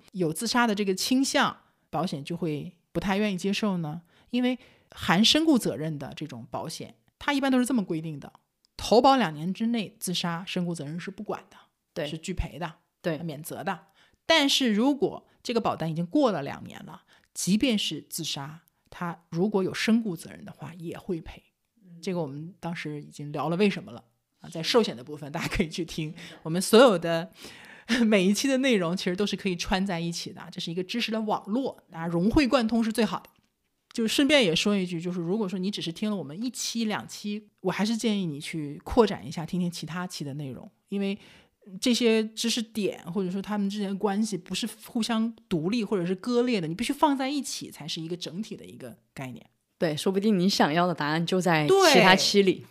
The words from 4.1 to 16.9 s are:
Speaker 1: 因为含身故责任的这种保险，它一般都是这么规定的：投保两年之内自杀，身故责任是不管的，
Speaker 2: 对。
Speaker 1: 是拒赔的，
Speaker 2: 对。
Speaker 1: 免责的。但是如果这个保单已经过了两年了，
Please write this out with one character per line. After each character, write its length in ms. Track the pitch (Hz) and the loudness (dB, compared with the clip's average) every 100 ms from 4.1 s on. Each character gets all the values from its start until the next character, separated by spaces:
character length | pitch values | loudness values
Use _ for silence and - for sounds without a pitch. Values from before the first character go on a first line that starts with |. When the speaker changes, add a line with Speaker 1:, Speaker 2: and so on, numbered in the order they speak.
| _ _ | _ _
Speaker 1:
因 120 | 240 | -2
为 160 | 247 254 - _ _ | 0 -2 -8 _ _
含 320 | - - 175 | -4 2 4
身 220 | 226 302 320 | 6 6 6
故 120 | 262 | 4
责 200 | 170 120 | 4 -2
任 200 | 156 147 | -4 -6
的 140 | 131 | -10
这 140 | 139 147 | -10 -10
种 180 | 123 - | -12 -10
保 160 | - 135 | -8 -8
险， 260 | - - - _ - | -10 -14 -18 _ -8
它 140 | - | -2
一 80 | 285 | 0
般 100 | 269 | 2
都 80 | 254 | 2
是 80 | 247 | 2
这 80 | |
么 80 | 254 | 0
规 200 | 185 160 | 0 -4
定 180 | 160 143 | -6 -10
的： 140 | - - _ _ _ - | -12 -20 _ _ _ -10
投 260 | - 214 | 4 6
保 140 | 269 269 | 8 6
两 180 | 185 | 4
年 200 | 151 165 | -2 -4
之 140 | 185 226 | -2 -2
内 280 | 233 180 - | -2 -4 -8
自 120 | - | -6
杀， 300 | 175 175 165 190 | -2 -2 -4 -4
身 200 | 185 175 | -4 -2
故 100 | 170 | -4
责 80 | |
任 160 | 143 170 | -6 -8
是 100 | 170 | -8
不 140 | 190 | -10
管 180 | 208 - - | -8 -8 -10
的， 60 | - _ _ _ | -20 _ _ _
Speaker 2:
对。 120 | - 147 | -8 -6
Speaker 1:
是 120 | 156 | -6
拒 160 | 175 | -6
赔 260 | 175 160 127 | -4 -6 -6
的， 140 | 165 - _ _ | -10 -12 _ _
Speaker 2:
对。 160 | 180 156 | -4 -4
Speaker 1:
免 220 | 170 143 | -6 -8
责 220 | 156 117 | -10 -8
的。 240 | 160 170 - _ _ _ - | -6 -8 -10 _ _ _ 2
但 240 | 330 277 | 4 4
是 240 | - 254 | 4 4
如 200 | 208 262 | 4 2
果 320 | 277 175 - - _ | 2 0 -2 -14 _
这 120 | - | -4
个 80 | 233 | -2
保 160 | 190 113 | 0 -2
单 120 | 160 | -2
已 40 | |
经 120 | 160 175 | -4 0
过 280 | 302 277 | 4 4
了 100 | 175 | 2
两 180 | 139 - - | -4 -10 -14
年 180 | - | -16
了， 180 | - | -16